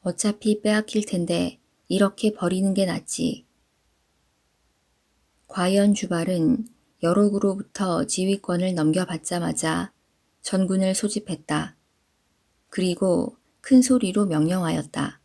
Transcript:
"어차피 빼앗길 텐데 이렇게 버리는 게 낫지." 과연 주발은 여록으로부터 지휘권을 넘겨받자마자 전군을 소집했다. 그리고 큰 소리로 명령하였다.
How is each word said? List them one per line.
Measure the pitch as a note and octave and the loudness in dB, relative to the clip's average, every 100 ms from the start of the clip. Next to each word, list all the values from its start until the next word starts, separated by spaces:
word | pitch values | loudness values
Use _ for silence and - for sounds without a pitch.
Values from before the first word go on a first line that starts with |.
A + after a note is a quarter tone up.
"어차피 | F#3+ F3 G#3+ G#3 G#3+ G#3+ | -6 -2 -4 -2 -2 0
빼앗길 | G#3 G#3+ G#3+ G#3+ G#3 | 2 0 0 -4 -2
텐데 | F#3 E3+ E3+ F3 - _ _ _ | -4 -2 -2 -2 -6 _ _ _
이렇게 | F#3 G3 - G#3+ | 0 0 2 -2
버리는 | G#3 F3 F#3 G3 | 0 -2 0 0
게 | F#3+ | 0
낫지." | F#3+ E3+ - - E3+ - _ _ _ _ _ _ _ _ _ _ _ _ _ _ _ _ _ _ _ _ _ | 0 -2 -8 -6 -4 -6 _ _ _ _ _ _ _ _ _ _ _ _ _ _ _ _ _ _ _ _ _
과연 | - F3+ G3 G3+ | -2 2 4 4
주발은 | G3+ - E3+ E3+ F3+ D#3+ - A3 _ _ _ | 2 0 -2 0 2 2 2 -2 _ _ _
여록으로부터 | E3+ F#3 G#3 G3+ G3+ F#3+ - - F#3+ E3+ - | 0 4 2 2 0 -2 -8 -4 -2 0 -2
지휘권을 | - F#3+ G3 - F3 F#3 | -2 0 -2 -2 -2 0
넘겨받자마자 | F3 D#3 E3+ F3+ E3 - F3 E3 D#3+ D#3+ E3 F#3+ _ _ _ _ _ | 0 0 0 -2 -6 -6 -4 -4 -2 -2 -4 -6 _ _ _ _ _
전군을 | - F#3 F#3 F#3+ F#3+ | -4 0 0 2 0
소집했다. | F#3+ G#3 G#3 - E3 - D3+ D#3+ _ _ _ _ _ _ _ _ _ _ | 0 -2 -4 -6 -10 -4 -6 -6 _ _ _ _ _ _ _ _ _ _
그리고 | - F#3 F3 F#3+ E3+ - - _ _ | -4 -2 0 0 0 -2 -10 _ _
큰 | - B3+ | 6 6
소리로 | B3+ B3+ G3 G3+ G3 | 6 2 2 0 0
명령하였다. | D#3 D#3 F#3 E3 E3 C#3 D#3+ C#3+ - | 2 2 0 0 -2 -4 -6 -6 -8